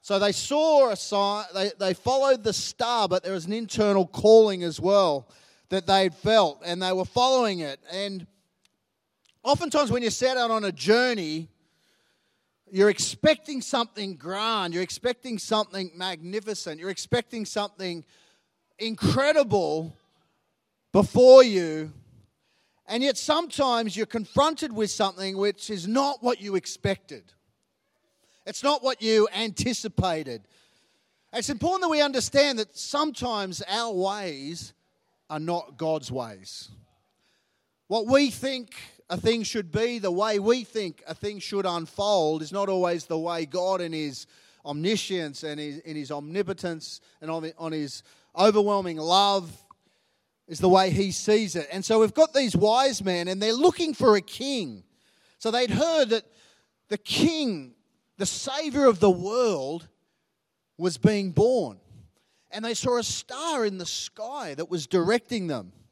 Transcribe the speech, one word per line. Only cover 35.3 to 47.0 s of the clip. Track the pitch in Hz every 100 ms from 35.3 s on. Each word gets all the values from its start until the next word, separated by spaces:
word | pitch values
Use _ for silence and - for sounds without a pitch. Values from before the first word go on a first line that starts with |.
| 156
not | 160 175 - 131
God's | 160 156 131
ways. | 127 117 98 95 - - - _ _ _ _ _ _ _ _ _ _ _
What | 202 214
we | 269 285
think | - 262 262 233 - - _ _
a | 180
thing | 208 233
should | 208 226 175
be, | 185 233 240
the | 196
way | 175 214 208
we | 202 254
think | 214 226 190 - -
a |
thing | 160 208 208
should | - 202 190
unfold, | 170 160 - 202 202 156 156
is | 151
not | 190 196
always | 190 180 175 -
the | 160
way | 165 170 156
God | 170 180 190
in | 170
his | 160 151 131 - _ _ _ 151
omniscience | 147 170 220 - 185 156 135
and | 156 151
his, | 147 143
in | 165 151
his | 135
omnipotence | 147 147 180 190 190 180 160 - -